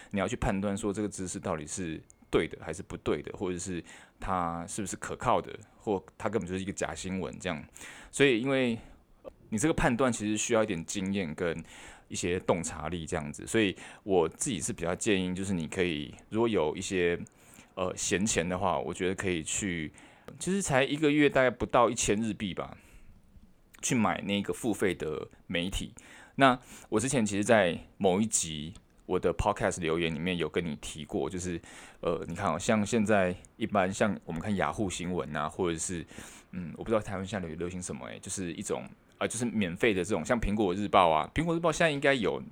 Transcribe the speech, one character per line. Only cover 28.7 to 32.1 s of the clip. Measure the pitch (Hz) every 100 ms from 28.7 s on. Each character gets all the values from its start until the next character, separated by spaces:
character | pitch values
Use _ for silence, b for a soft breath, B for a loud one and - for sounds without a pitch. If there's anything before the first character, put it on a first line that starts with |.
| - _ _ -
我 | 90
的 | 87
podcast | 82 104 - 104 90
留 | 80 82
言 | 82
里 | 76
面 | 87 87
有 | 76
跟 | 92
你 | 85 73
提 | - 80 73
过， | 101 69
就 | 92
是， | 90 82 B B B B
呃， | -